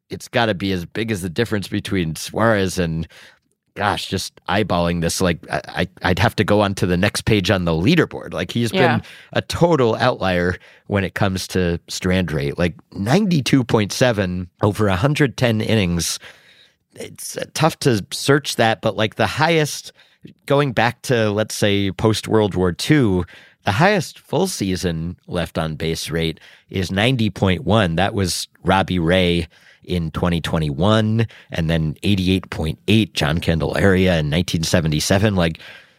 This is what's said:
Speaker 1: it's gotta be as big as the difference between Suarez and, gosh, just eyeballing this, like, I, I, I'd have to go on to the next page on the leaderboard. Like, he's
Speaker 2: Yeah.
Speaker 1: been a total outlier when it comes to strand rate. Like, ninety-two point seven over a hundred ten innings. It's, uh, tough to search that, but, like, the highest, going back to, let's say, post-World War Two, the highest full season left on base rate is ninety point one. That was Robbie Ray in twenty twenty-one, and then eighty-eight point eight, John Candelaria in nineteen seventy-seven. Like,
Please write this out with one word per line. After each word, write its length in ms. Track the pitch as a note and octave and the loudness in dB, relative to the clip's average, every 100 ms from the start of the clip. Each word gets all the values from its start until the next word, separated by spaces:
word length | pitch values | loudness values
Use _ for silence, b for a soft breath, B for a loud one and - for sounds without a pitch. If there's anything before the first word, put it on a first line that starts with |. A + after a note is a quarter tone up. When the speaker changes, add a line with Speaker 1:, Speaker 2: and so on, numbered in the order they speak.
| _ | _
Speaker 1:
it's 180 | F#2 - | -16 -4
gotta 260 | B2 A2+ | 0 0
be 200 | F2+ G2 | 0 -2
as 120 | F#2 E2 | -4 -4
big 240 | G#2 A2+ | -6 -4
as 120 | G2 | -4
the 80 | F#2 | -4
difference 400 | D#2 A#2 G#2 - | -4 -2 -4 -4
between 480 | G#2 - F#2+ D#2+ D#2 | -6 -2 -2 -2 -6
Suarez 600 | - F#2+ A2+ G#2 F#2+ F2+ | -8 0 2 2 0 0
and, 300 | E2+ D#2+ D#2 B B B _ _ _ - | -2 -4 -8 B B B _ _ _ -4
gosh, 320 | G2+ F2+ - | -2 -2 -4
just 260 | F#2+ - - - | -6 -6 -10 -4
eyeballing 500 | G2 G2+ F2 E2+ F2 | -2 0 0 0 -2
this, 220 | E2 - | -2 0
like, 180 | F#2 E2 - | -2 -2 -6
I, 120 | - - | -8 -6
I, 180 | - F2+ - F2 | -6 -6 -4 -2
I'd 100 | F2 | 0
have 160 | - - | 0 0
to 80 | |
go 160 | G2 G#2 | 2 2
on 160 | G2+ F#2+ | 2 0
to 100 | F#2 | 0
the 120 | F2 | 2
next 240 | G2+ - | 0 0
page 280 | - G#2+ F2+ | 0 2 2
on 140 | F#2+ | 0
the 80 | E2+ | 0
leaderboard. 640 | D#2+ G#2 E3+ A#2 C2 D2+ | 0 2 2 0 -4 -10
Like, 180 | E2 F2+ | -8 -6
he's 220 | A#2 A#2 | -4 -2
Speaker 2:
Yeah. 240 | F#3+ E3 A#2 | 2 2 0
Speaker 1:
been 80 | B B B | B B B
a 100 | - | -4
total 540 | - - F3 D3+ A#2 A2 | -4 0 2 4 2 2
outlier 600 | B2 - F#2 F2+ F2+ F2+ B B - | 0 0 0 0 0 -2 B B -4
when 180 | G2+ F2+ | -2 -2
it 80 | |
comes 340 | - G2+ F#2 - | -2 -2 -2 -2
to 300 | F#2 F2 E2+ - | -2 0 -2 -6
strand 460 | - F2+ F#2 E2+ | -6 0 0 0
rate. 240 | D2+ C#2+ C2+ | -2 -4 -2
Like, 160 | F2 - _ | -2 -2 _
ninety-two 720 | - G2+ F3 G#3 D#3+ A2+ C3+ | -6 0 2 2 0 2 0
point 300 | A#2 A2+ G2 | 2 2 0
seven 560 | - B2+ G#2 F#2 F2+ F2+ _ | 2 2 2 -2 -4 -8 _
over 280 | G#2 F#2+ G#2 | 0 2 0
a 80 | F2+ | 2
hundred 400 | C#3 D3+ C#3 - | 0 2 0 2
ten 240 | A#2+ A2 | 0 0
innings. 580 | A2 A2 F2+ E2+ - - B B B B B B _ - | 0 2 2 0 -2 -6 B B B B B B _ -18
It's, 420 | G2+ G#2 - - | -18 -14 -12 -10
uh, 80 | - | -8
tough 260 | - D#3 - | 0 0 2
to 260 | C#3+ G#2+ - | 0 0 -2
search 460 | - - D3 - - | -4 2 2 0 0
that, 240 | A2+ A2 | 0 2
but, 160 | A2+ G2 | -2 -2
like, 180 | A2 - | -2 0
the 120 | A2 | -2
highest, 640 | A#2+ D#3+ D#3+ D3 - - b b b - _ - | 2 2 2 0 -4 -14 b b b -20 _ 0
going 280 | C#3+ C#3+ | 2 2
back 280 | A2 A#2 - | 2 0 0
to, 280 | - A#2+ G#2+ | 0 2 2
let's 240 | G2+ G#2+ - | 0 -2 0
say, 360 | G#2+ G2+ G2 | 2 2 0
post-World 640 | - A2 G#2+ - G#2+ G#2 | 0 0 0 0 0 2
War 200 | F#2 F#2 | 0 -2
Two, 520 | E2+ - D3+ A2 F2+ E2+ B B B | -2 2 4 4 0 -2 B B B
the 80 | - | -2
highest 480 | G2+ F#3 G3+ - - | 2 2 2 -2 -12
full 280 | - C#3 F#3 | -6 -2 -2
season 680 | - G2 F2+ F2+ D#2+ E2+ E2+ - | -2 -4 -2 -2 -4 -6 -10 -8
left 300 | F2 E2 - | -6 -4 -4
on 180 | D#2+ D#2 | -4 -4
base 340 | E2 D#2+ - | -4 -4 -4
rate 300 | E2 E2 - B B B | -4 -4 -6 B B B
is 220 | G2 F2+ | -6 -2
ninety 380 | F#2+ A#2+ C3 G#2+ | 0 0 2 -2
point 340 | - G2 F2 | 0 0 0
one. 320 | D2 A2+ F2+ E2 | 2 2 2 0
That 180 | G2 | 0
was 340 | G#2 F2+ - - _ | 0 -4 -4 -10 _
Robbie 360 | - F#2+ - F2+ | 2 2 2 0
Ray 480 | E2 F#2 F2 F2 E2 b b b | 2 4 4 0 -2 b b b
in 280 | - F2 D#2+ | -6 -4 -4
twenty 300 | - F2 E2+ | -2 -2 -2
twenty-one, 880 | - E2+ D2+ C#2 G2+ A2 A2 A2+ A2+ B B | -2 -2 -2 0 2 2 2 0 -2 B B
and 180 | - D#2+ | -4 -2
then 260 | E2 D#2 - | 0 -2 -2
eighty-eight 460 | F#2+ G2 F#2 F#2+ - | -2 0 2 0 -2
point 280 | - D#2 - - | -6 -6 -4 0
eight, 260 | A2 G2+ | 2 2
John 260 | - D2 E2+ | -2 -2 0
Candelaria 800 | - E2 - - G2 F#2 F#2 E2+ | 0 -2 -2 2 4 4 4 2
in 100 | D2 | 0
nineteen 340 | E2 F2+ E2+ | -2 -2 -4
seventy-seven. 720 | D#2+ F#2 D#2 D2+ - G2 A2 F#2+ | 0 0 2 0 2 2 4 2
Like, 240 | E2+ D#2+ B B B | 0 -2 B B B